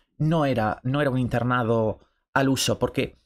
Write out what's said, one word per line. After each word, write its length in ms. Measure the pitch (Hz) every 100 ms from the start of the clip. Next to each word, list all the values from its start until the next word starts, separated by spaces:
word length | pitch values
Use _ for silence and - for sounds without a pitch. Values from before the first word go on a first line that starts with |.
| _ -
no 280 | 151 165 143
era, 340 | 113 107 -
no 180 | 127 143
era 80 | 143
un 80 | 127
internado 800 | 120 120 120 123 113 113 110 - _ _ _
al 160 | 135 135
uso, 280 | 131 - 104
porque, 380 | 120 - - -